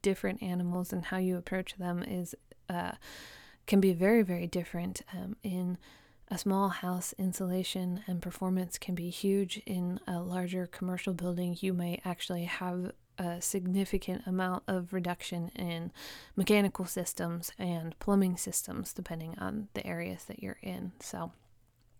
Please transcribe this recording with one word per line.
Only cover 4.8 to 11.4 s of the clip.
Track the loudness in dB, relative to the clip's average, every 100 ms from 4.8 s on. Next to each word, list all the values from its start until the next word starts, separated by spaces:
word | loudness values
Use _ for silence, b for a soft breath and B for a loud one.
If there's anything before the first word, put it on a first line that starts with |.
| -4 -6 -8
Um, | -8 -6 -6
in | -4 0 0 -2 B B B B -8
a | -2
small | 2 4 4
house, | 2 -2 -2 -2 -2
insulation | -2 0 0 0 0 0 -2 -2 -2
and | -2
performance | -4 -2 2 2 0 -4
can | -4
be | -2 -2
huge. | 0 2 4 2 -4 -4
In | -2 0 -2 -2
a | -4
larger | -2 -2 -2 -2 -4
commercial | -4 -4 -2 -2
building, | -2 0 0